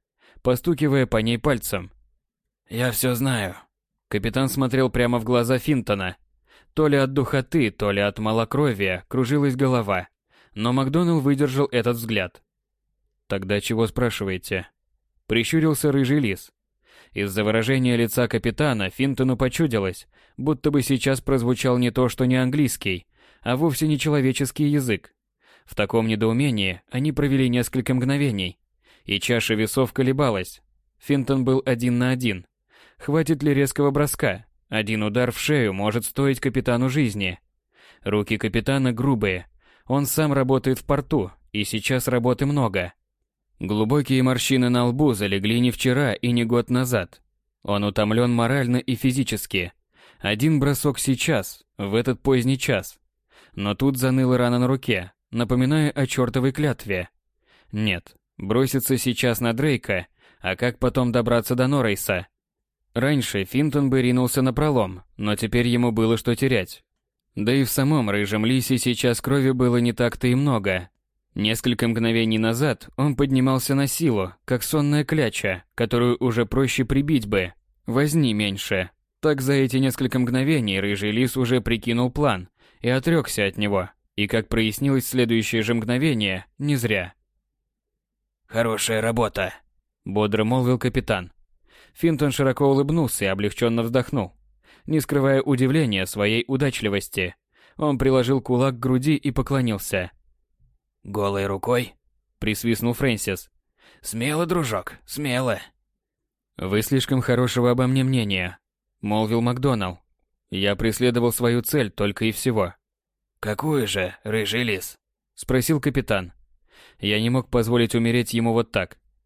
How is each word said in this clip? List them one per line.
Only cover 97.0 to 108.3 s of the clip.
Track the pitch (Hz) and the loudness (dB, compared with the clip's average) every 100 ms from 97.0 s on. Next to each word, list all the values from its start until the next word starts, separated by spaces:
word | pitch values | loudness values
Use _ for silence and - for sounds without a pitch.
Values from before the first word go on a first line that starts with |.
| - - 90 - _ _ _ - | -4 -4 -6 -8 _ _ _ -4
Он | 151 127 | -2 2
приложил | 135 131 120 135 | 2 4 2 0
кулак | - 123 135 123 | 0 2 2 0
к | |
груди | 131 127 143 147 | 0 2 2 0
и | 143 | 0
поклонился. | 131 123 139 120 101 - 95 90 _ _ _ _ _ _ _ _ _ | -2 0 0 0 -2 -4 -4 -4 _ _ _ _ _ _ _ _ _
"Голой | 98 101 101 101 98 | -10 -4 -2 0 -2
рукой?" | 98 117 123 117 - _ _ _ - | -4 -2 -2 -2 -12 _ _ _ -8
присвистнул | 107 104 117 113 117 | -4 -2 -2 0 -2
Фрэнсис. | 117 139 110 - 92 - _ _ _ _ _ | 0 -2 -2 -4 -6 -10 _ _ _ _ _
"Смело, | - 113 131 156 170 | -10 -6 -4 -2 0
дружок, | 175 131 101 - - - | -2 -2 -4 -8 -16 -14
смело". | 139 147 123 127 101 - _ _ _ _ _ _ _ _ - | -8 -4 -2 -2 -4 -8 _ _ _ _ _ _ _ _ -8
"Вы | 92 104 | -2 -2
слишком | - 135 - 131 | 0 0 0 -2
хорошего | 123 120 123 123 120 | 0 0 0 2 2
обо | 123 127 | 2 2
мне | 131 | 2
мнения", | 131 127 104 | 2 0 0